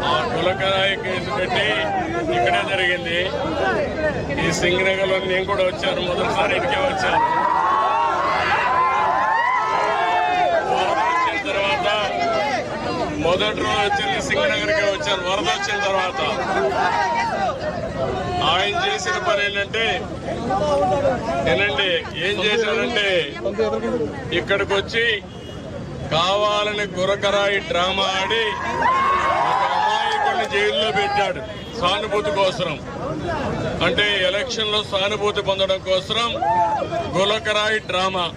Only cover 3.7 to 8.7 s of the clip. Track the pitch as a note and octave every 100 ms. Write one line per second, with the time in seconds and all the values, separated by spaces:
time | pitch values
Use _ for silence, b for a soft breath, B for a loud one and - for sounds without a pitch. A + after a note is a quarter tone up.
3.7 | - C#4 - D#4 C#4+ - F#3 E3+ E3+ F3+
4.7 | F3+ F#3+ F#3+ F#3+ F#3+ F#3+ F#3 F#3+ G3 F#3
5.7 | - F#3+ F3+ F3+ F3 F#3+ - G3+ F#3+ -
6.7 | - C#5+ - - A5+ A#5 - - - -
7.7 | - - - A#2+ A2+ - - - - B5